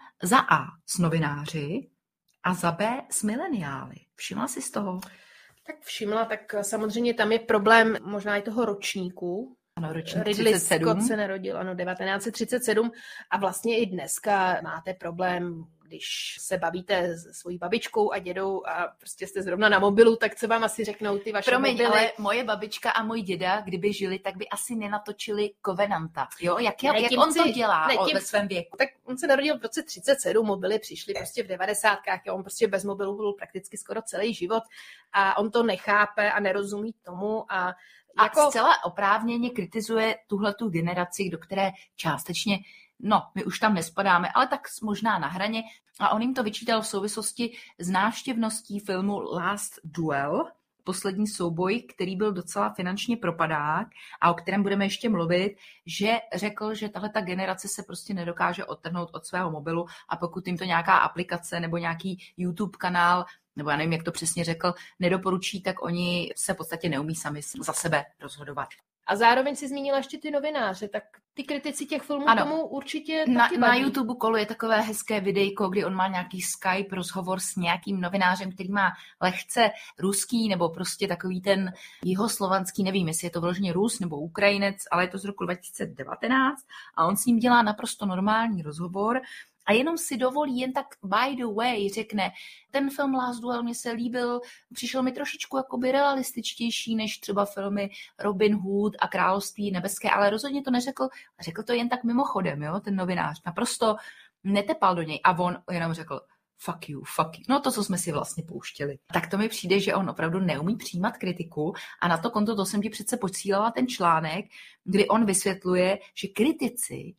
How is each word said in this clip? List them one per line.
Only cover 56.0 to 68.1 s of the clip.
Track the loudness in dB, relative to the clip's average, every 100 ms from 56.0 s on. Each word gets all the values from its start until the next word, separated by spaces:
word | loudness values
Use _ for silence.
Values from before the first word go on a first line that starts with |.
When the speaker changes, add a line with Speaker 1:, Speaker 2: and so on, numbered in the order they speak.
| 2 0 -2
Speaker 1:
řekl, | -4 -4 -4 -6
že | -4 -6
tahle | -6 -4
ta | -2
generace | -2 -2 -2 -4 -6
se | -10
prostě | -10 -12 -8
nedokáže | -6 -4 -2 -2 -2 -8
odtrhnout | -10 -6 -4 -6
od | -8 -6
svého | -4 -2
mobilu | -4 -2 -4 -4 -10 -10
a | -4
pokud | -4 -6 -6
jim | -4
to |
nějaká | 0 2 4 4
aplikace | 4 0 -4 -6 -4 -4
nebo | -2 -2
nějaký | -2 -4 -6 -8 -10 -6
YouTube | -4 -2 -4 -4
kanál, | 0 4 4 4 0 -10 _ -6
nebo | -2
já | 0
nevím, | 2
jak | 0
to | -2
přesně | -4 -2 -2
řekl, | -2 0 -2 -2 -8 0
nedoporučí, | 2 2 0 -2 -2 -4
tak | -4 -4
oni | -4 -2 0 -2 -4 -4
se | -4
v | -4
podstatě | -6 -4 -2
neumí | -2 -4 -6
sami | -8 -8
s-, | -10 -8 -6
za |
sebe | -4 0 0 0